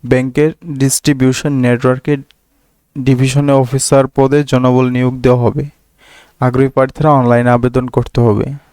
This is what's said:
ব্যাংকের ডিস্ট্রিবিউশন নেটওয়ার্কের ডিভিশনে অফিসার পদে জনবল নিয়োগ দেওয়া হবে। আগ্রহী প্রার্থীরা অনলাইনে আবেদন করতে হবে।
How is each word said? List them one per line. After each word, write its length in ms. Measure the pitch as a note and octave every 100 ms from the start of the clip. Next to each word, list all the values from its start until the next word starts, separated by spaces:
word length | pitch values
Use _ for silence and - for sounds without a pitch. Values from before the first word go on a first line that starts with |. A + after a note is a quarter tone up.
| A#2+
ব্যাংকের 440 | B2+ C3 B2+ D3+ - E3+
ডিস্ট্রিবিউশন 840 | C#3 C3+ - - C#3 C3 C3 D#3
নেটওয়ার্কের 640 | C#3 B2+ A#2+ B2+ C3 - C#3+ C#3 _ _ _ _ _ _ -
ডিভিশনে 540 | C3 B2+ C3+ C3+ C#3+
অফিসার 540 | C#3 B2+ C#3 - C#3 C3
পদে 380 | - C3+ C#3+
জনবল 460 | C#3+ C3 B2+ B2+ B2+
নিয়োগ 300 | B2 B2+ C3
দেওয়া 200 | B2+ B2
হবে। 240 | A#2 C#3 D3 _ _ _ _ - _ _
আগ্রহী 280 | B2+ B2 C3+
প্রার্থীরা 420 | C3+ C3+ - D3+
অনলাইনে 400 | C#3+ B2 A#2+ B2
আবেদন 380 | A#2+ B2 C3 B2+
করতে 320 | - A#2+ -
হবে। 240 | A#2+ G#2+ A#2+ C#3+ _